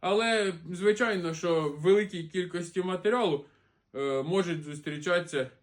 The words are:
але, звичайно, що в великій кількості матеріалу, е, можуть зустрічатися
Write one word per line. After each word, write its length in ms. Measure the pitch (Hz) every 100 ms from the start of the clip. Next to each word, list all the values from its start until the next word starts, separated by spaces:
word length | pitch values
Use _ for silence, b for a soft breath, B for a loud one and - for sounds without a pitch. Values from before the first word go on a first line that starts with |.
але, 520 | 180 202 233 220 196 170 160
звичайно, 640 | 175 208 214 233 190 170
що 400 | 160 175 165 147 147
в 20 |
великій 440 | 175 202 202 175
кількості 580 | 160 185 180 175 170 190
матеріалу, 600 | 180 185 208 247 196 143 b b b b _
е, 280 | 135 139 135
можуть 400 | 147 196 175 156
зустрічатися 880 | 147 147 160 147 165 175 175 143 127 -